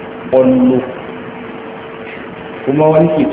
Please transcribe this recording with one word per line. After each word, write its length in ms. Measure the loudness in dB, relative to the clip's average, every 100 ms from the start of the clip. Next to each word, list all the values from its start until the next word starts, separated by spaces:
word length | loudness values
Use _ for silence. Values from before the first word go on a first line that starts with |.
| -14 -12 0
Ƙwallo. 480 | 4 6 6 4 2 -2 -10 -12 -12 -12 -12 -12 -12 -14 -14 -14 -14 -12 -12 -14 -14 -14 -8 -2
Kuma 200 | 4 6
wani 180 | 6 4
ke 160 | 4 0